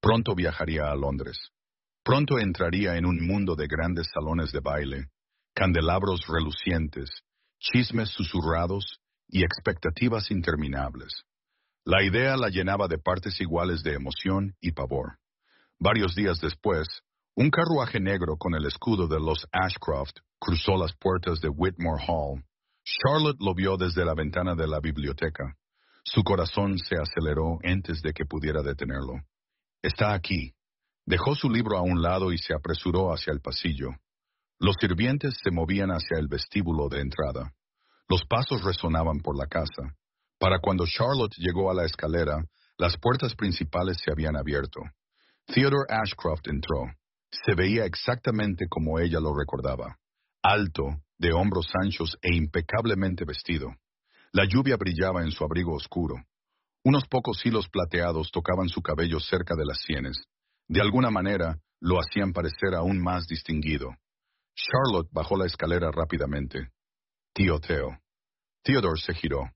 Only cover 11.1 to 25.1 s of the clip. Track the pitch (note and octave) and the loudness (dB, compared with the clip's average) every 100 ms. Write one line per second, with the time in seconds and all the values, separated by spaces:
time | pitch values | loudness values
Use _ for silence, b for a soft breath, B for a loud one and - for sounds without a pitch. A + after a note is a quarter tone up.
11.1 | - _ _ _ _ _ _ - F#2 G2 | -16 _ _ _ _ _ _ 2 4 4
12.1 | G#2+ C3 C3+ A2+ F#2 F#2 G2+ G2 D#2+ F2+ | 4 2 2 0 0 0 0 0 0 0
13.1 | F#2 G2+ F2+ F2+ E2 F2+ E2 D#2 C#2+ C2+ | -2 -2 -4 -2 0 0 0 -2 -4 -6
14.1 | - - F#2+ G2+ F#2+ E2+ D#2 C2 C2+ - | -4 0 0 -2 -4 -6 -4 -4 -4 -6
15.1 | - _ _ b b b b F#2+ A2 F#2+ | -12 _ _ b b b b 2 4 2
16.1 | F2 G2+ E2+ D#2 - G#2+ E2 D#2 - _ | 2 0 0 -4 -2 0 0 -2 -10 _
17.1 | _ _ - C#3 C#3 E3+ D#3 A#2+ A2+ F#2+ | _ _ 2 4 4 4 2 2 0 0
18.1 | G2 E2 D#2 F#2 E2 D2 - - G#2 E2+ | 0 0 -2 -2 0 -2 -2 0 2 2
19.1 | D#2 D#2+ D2+ - F2+ F#2 - - C#2+ C#2 | 0 0 -2 -2 0 0 -2 -4 -2 -4
20.1 | - _ _ - E2+ - F#2+ E2+ - G2 | -10 _ _ 0 0 2 2 0 -2 0
21.1 | F2+ F2 D#2+ D#2 D2 F#2 E2+ E2 D2+ D2 | 0 0 -2 -2 0 0 0 -2 -2 -2
22.1 | E2 C#2+ C2+ - _ _ _ - - C3 | -2 -2 -6 -12 _ _ _ -8 0 2
23.1 | D3+ D3+ C#3 G2+ F2+ F#2+ F#2+ F#2 E2+ E2+ | 4 2 0 -2 0 0 2 0 2 0
24.1 | D#2 D2+ F2+ F2+ E2 D#2+ D2+ D2+ D2 C#2+ | 0 -2 -2 -2 0 -2 -2 -2 -4 -4